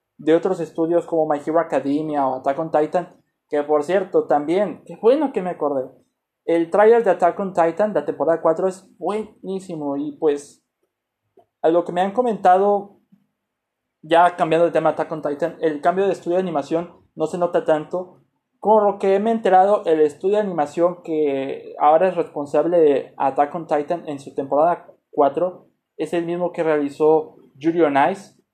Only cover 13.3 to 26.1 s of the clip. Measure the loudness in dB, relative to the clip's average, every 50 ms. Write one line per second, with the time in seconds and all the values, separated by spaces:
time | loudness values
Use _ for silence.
13.3 | _ _ _ _ _ _ _ _ _ _ _ _ _ _ -4 2 4 4 4 4
14.3 | 2 0 -2 0 2 2 2 2 2 0 0 0 0 -2 -4 -6 -6 -8 -6 -6
15.3 | -4 -4 -4 -6 -4 -2 -2 -2 -2 0 -2 0 0 0 0 -2 -2 -4 -4 -4
16.3 | -2 -2 -2 -2 -4 -4 -4 -2 -4 -4 -4 -6 -14 _ _ _ -8 -6 -6 -4
17.3 | -4 -2 -2 0 -2 -2 0 0 0 0 -2 -6 -6 -8 -8 -8 -16 _ _ _
18.3 | _ _ _ _ _ _ 0 2 4 4 4 2 0 0 0 0 2 2 2 0
19.3 | -2 0 2 4 4 6 6 4 2 0 2 2 2 2 2 2 0 -2 -2 0
20.3 | 0 0 0 -2 -2 -4 -4 -4 -2 0 0 0 0 -2 -8 -6 -4 -2 -2 -2
21.3 | -2 -4 -6 -6 -8 -10 -12 -14 -6 0 2 4 4 4 4 2 0 -2 -4 -4
22.3 | -6 -10 -6 -2 0 0 0 2 4 4 4 4 4 2 0 -6 -6 -4 -2 -2
23.3 | 0 0 -2 -2 -2 -8 -6 -2 -2 -2 -2 -2 -6 -8 -8 -10 -12 -12 -12 -12
24.3 | -8 -8 -6 -2 0 2 2 2 0 -2 -8 -18 -20 _ _ _ -2 0 0 0
25.3 | 0 -2 -4 -4 -6 -10 -20 _ _ _ _ _ _ -10 -8 -4